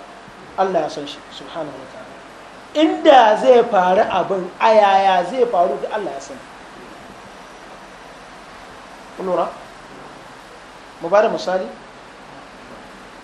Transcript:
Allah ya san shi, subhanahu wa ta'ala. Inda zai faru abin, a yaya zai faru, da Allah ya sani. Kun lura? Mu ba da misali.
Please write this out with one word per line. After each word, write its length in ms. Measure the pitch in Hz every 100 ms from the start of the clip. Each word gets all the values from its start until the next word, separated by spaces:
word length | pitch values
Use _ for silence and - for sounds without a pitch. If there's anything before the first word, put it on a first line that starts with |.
| - - - - - -
Allah 240 | 196 175 147
ya 40 |
san 180 | 156 143
shi, 100 | - -
subhanahu 400 | - 143 170 151 131
wa 100 | 127
ta'ala. 220 | - - - - - - - -
Inda 640 | 302 320 - 330 269 220 214
zai 260 | 262 240 233
faru 320 | 196 185 190
abin, 480 | - 190 165 190 180 -
a 100 | 226
yaya 500 | 220 202 196 196 185 180
zai 160 | 254 240
faru, 320 | 190 185 -
da 140 | - 214
Allah 160 | 185
ya 80 | 139
sani. 180 | - - - - - - - - - - - - - - - - - - - - - - - - - - - - - -
Kun 100 | 185
lura? 220 | 170 196 - - - - - - - - - - - - - - -
Mu 60 | 165
ba 120 | 202
da 80 | 220
misali. 400 | 180 - 190 220 - - - - - - - - - - - - - - -